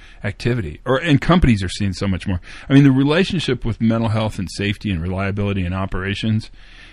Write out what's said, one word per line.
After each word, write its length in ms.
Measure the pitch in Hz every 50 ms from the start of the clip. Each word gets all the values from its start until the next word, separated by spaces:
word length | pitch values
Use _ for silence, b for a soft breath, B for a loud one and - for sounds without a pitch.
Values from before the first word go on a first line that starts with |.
| b b b b -
activity, 580 | 101 - - - 120 110 113 92 73 76 - -
or, 140 | - 135
and 240 | 160 165 170 143 135
companies 420 | - 160 175 175 - 131 113 95 95
are 60 | 90
seeing 240 | - - 104 98 90
so 140 | - 104
much 180 | 98 92 87 -
more? 160 | 101 92 - B B B B B
I 60 | B 135
mean, 100 | 139 143
the 80 | 139
relationship 720 | 131 135 139 143 151 180 190 - 196 156 - - 123 - -
with 160 | 117 107 -
mental 300 | 113 110 113 117 113 107
health 300 | 104 110 110 107 - -
and 100 | 92 82
safety 400 | - - 101 101 107 - - 104
and 100 | 95 80
reliability 640 | 82 92 92 95 98 98 98 104 101 101 98 98 90
and 120 | 87 92
operations 720 | 95 95 92 - 90 92 98 101 - 113 110 110 110 - - B B B B B B B B